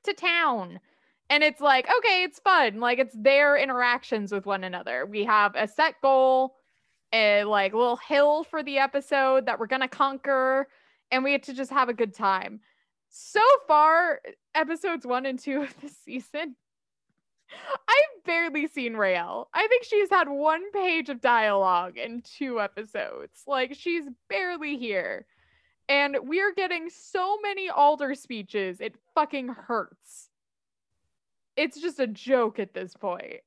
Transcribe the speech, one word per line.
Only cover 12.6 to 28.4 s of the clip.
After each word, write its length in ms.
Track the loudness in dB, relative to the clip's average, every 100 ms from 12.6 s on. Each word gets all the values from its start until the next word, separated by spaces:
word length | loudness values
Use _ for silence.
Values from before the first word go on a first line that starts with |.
| _ _ _ _ _
So 280 | -20 -4 4 6 6 6
far, 540 | 4 6 4 2 -2 -8 -20 _ -2
episodes 500 | -2 -2 -4 -4 -4
one 200 | -4 -4
and 120 | -6
two 260 | -4 -4
of 180 | -4 -10
this 160 | -20 -20 -14
season, 500 | -14 -10 -10 -10 -12 _ _ _ _ _ _ _ _ _
I've 680 | -18 -10 -6 2 4 4 0 -2
barely 420 | 0 0 -2 -4
seen 260 | -4 -6
Raelle. 540 | -2 0 0 -2 -10 -6
I 140 | -2 2
think 160 | 2
she's 260 | 2 0 2
had 200 | 2 2
one 420 | 0 0 0 -4
page 380 | -4 -2 -2 -4
of 100 | -2
dialogue 800 | 2 2 2 2 2 2 -2 -8
in 240 | -10 -10
two 400 | -14 -8 -6 -4
episodes. 840 | -6 -8 -10 -8 -8 -10 -16 -16 -6
Like, 280 | -4 -4 -6
she's 300 | -6 -6 -6 -16 -8
barely 480 | -6 -6 -6 -8 -6
here. 480 | -6 -4 -6 -8 -14 _ _ _ _ _ -2
And 300 | 0 0 -2
we're 300 | -4 -2 -2
getting 360 | -2 -4 -4 -8
so 480 | -16 -8 -4 -2 -4
many 280 | -4 -6 -4
Alder 460 | 2 4 4 -2 -6
speeches, 640 | -10 -12